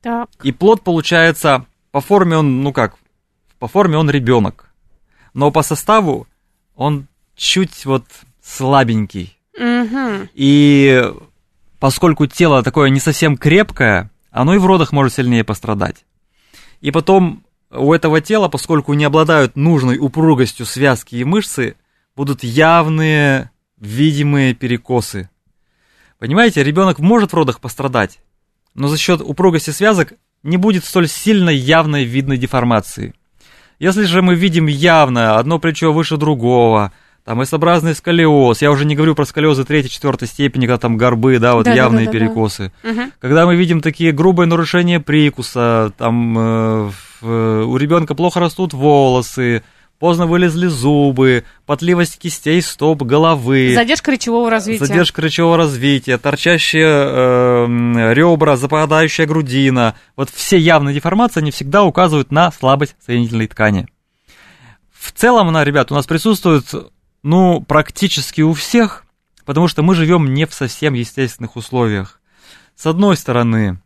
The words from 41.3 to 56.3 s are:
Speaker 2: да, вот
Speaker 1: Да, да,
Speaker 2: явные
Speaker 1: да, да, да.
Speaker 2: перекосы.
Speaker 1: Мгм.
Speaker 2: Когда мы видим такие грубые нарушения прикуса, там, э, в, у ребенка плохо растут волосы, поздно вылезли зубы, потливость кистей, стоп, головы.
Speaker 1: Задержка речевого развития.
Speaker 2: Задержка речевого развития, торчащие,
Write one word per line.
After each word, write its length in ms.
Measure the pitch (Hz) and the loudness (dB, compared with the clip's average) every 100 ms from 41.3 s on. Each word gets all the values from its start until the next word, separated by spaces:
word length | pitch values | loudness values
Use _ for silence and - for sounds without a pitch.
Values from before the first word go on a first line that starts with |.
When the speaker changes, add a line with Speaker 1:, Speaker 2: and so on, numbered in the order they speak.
| 127 | 2
Speaker 2:
да, 160 | 120 120 | 4 2
вот 100 | 110 | 2
Speaker 1:
Да, 60 | |
да, 40 | 123 | 2
Speaker 2:
явные 300 | 127 113 110 | 4 2 0
Speaker 1:
да, 60 | |
да, 80 | 110 | 0
да. 60 | 110 | -2
Speaker 2:
перекосы. 460 | 113 110 - 95 _ | 0 -4 -4 -12 _
Speaker 1:
Мгм. 280 | 226 226 254 _ | -8 -6 -8 _
Speaker 2:
Когда 260 | 127 151 175 | -2 2 2
мы 100 | 175 | 2
видим 260 | 175 165 | 2 0
такие 300 | 160 147 165 | -2 -2 -2
грубые 340 | 143 180 180 170 | 2 2 2 2
нарушения 520 | 170 160 175 175 170 | 0 0 0 0 0
прикуса, 880 | 147 151 147 131 120 123 117 113 107 - | 0 2 2 -2 -8 -2 0 0 -2 -4
там, 400 | 120 117 117 113 | -2 -2 -2 0
э, 540 | 113 113 110 110 104 98 - - | 0 0 0 -2 -4 -10 -20 -14
в, 440 | 113 117 113 110 113 | -6 -2 0 0 -2
у 120 | 127 | -2
ребенка 360 | 147 170 151 139 | 0 0 0 -2
плохо 240 | 170 175 | -2 -2
растут 340 | 170 - 185 | -4 -4 -8
волосы, 920 | 135 147 143 135 127 117 - 123 113 - _ _ _ | 0 2 4 4 0 -2 -4 -2 -2 -6 _ _ _
поздно 300 | 170 170 170 | -2 0 0
вылезли 400 | 175 180 160 175 | 2 0 0 -4
зубы, 800 | 139 131 147 143 127 131 123 - _ - | -2 0 2 0 2 2 2 -4 _ -8
потливость 540 | 143 170 175 175 - | -4 0 0 -2 -4
кистей, 420 | 175 - 147 170 | -12 -8 -2 -2
стоп, 400 | 165 - 147 156 | -2 -2 -2 -2
головы. 720 | 127 143 165 156 120 135 127 | 0 2 2 0 0 2 2
Speaker 1:
Задержка 380 | 123 233 320 - | 2 0 -2 -2
речевого 400 | 254 240 233 233 | -4 -2 -2 0
развития. 340 | 220 208 220 139 | -2 -4 -4 -2
Speaker 2:
Задержка 360 | 156 170 - | 0 0 -2
речевого 340 | 156 156 170 165 | -4 0 0 2
развития, 600 | 156 131 135 139 127 123 | 0 -2 -2 -2 -2 -2
торчащие, 680 | 147 | -2